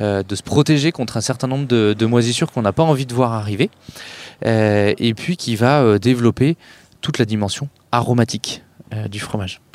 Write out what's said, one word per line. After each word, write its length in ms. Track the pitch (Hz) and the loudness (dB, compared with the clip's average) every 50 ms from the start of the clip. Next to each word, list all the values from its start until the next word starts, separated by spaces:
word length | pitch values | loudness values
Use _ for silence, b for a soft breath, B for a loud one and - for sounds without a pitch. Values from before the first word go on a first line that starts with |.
euh, 220 | 107 104 101 98 98 | -2 -2 0 -2 -2
de 100 | 95 101 | -4 -6
se 80 | - - | -8 -6
protéger 480 | - - 147 143 151 156 143 139 165 | 0 0 2 4 4 2 2 2 0
contre 260 | - - 123 - - | -2 -2 -6 -4 -4
un 60 | 113 - | -4 -4
certain 240 | - 123 - 135 | -4 -4 -4 -4
nombre 220 | 127 131 139 143 123 | -4 -2 -4 0 2
de, 260 | 123 113 107 104 107 | 2 4 4 2 2
de 100 | 107 113 | 2 0
moisissures 440 | 113 120 120 117 120 117 - 165 - | 2 2 2 2 2 0 -2 -4 -4
qu'on 120 | - 123 107 | -2 -2 0
n'a 100 | 101 95 | 0 2
pas 100 | 151 165 | 2 2
envie 240 | 160 147 131 135 | 2 2 0 -2
de 80 | 123 120 | -2 0
voir 180 | 123 127 117 113 | 0 0 0 0
arriver, 380 | 110 104 104 101 98 156 220 - B B B B B B B B B B B B B - | -4 -4 -4 -2 -2 -2 -4 -4 B B B B B B B B B B B B B -2
euh, 480 | 113 113 110 107 107 104 104 101 104 - - | 0 2 2 4 4 4 2 2 2 0 0
et 160 | 117 117 110 | 0 -2 -2
puis 220 | - - - 180 | -2 -4 -6 -6
qui 180 | - - 120 113 | -6 -4 -4 0
va, 280 | 98 120 127 147 147 127 | 2 2 4 4 4 4
euh, 160 | 110 104 101 | 4 4 4
développer 580 | 92 127 127 120 120 113 - - 127 151 165 B B B B B B B B B | 4 2 2 4 2 2 2 2 0 0 0 B B B B B B B B B
toute 180 | - - 147 - | -8 -6 -2 -2
la 60 | 117 | 0
dimension 440 | 101 110 104 104 98 - - 143 139 - _ _ _ 123 | 0 0 -2 -2 -4 -4 -6 -8 -10 -12 _ _ _ 0
aromatique, 720 | 120 - - 123 120 113 - - 110 - - - - - _ _ - - - 110 | 2 2 4 4 2 2 2 0 -6 -6 -8 -10 -10 -14 _ _ -20 -16 -12 -10
euh, 140 | 107 110 | -8 -8
du 140 | 104 104 104 | -8 -8 -10
fromage. 400 | - - - 107 95 90 - - _ _ - | -8 -6 -6 -6 -6 -8 -10 -14 _ _ -20